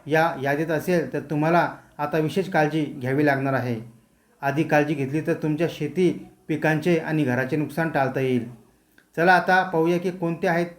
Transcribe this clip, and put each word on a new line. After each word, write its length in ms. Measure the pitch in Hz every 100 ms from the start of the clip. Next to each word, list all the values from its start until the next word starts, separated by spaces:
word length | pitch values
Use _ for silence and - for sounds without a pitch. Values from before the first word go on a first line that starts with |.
| 139
या 300 | 156 165 139
यादीत 240 | 135 143 160
असेल 460 | 156 165 175 139
तर 80 | 147
तुम्हाला 520 | - 151 156 170 143 - - -
आता 200 | 147 160
विशेष 300 | 156 196 190
काळजी 360 | 160 147 156
घ्यावी 420 | 139 - 123 139 147
लागणार 260 | 131 139
आहे. 280 | 131 123 110 120 - _ _ _ -
आधी 200 | 139 139
काळजी 320 | 156 147 147
घेतली 260 | 147 127 156
तर 140 | 151
तुमच्या 320 | 160 156 151 165
शेती 580 | - 147 160 175 - - - -
पिकांचे 480 | 151 156 156 170 165
आणि 280 | 156 156
घराचे 320 | 131 123 127 156
नुकसान 340 | 147 165 165
टाळता 300 | 143 131 139
येईल." 480 | 131 123 113 - _ _ _ _ _ -
चला 160 | 175
आता 300 | 180 185 185
पाहूया 360 | 185 165 165 175
की 120 | 185
कोणते 380 | 180 170 160 190
आहेत 180 | 170 175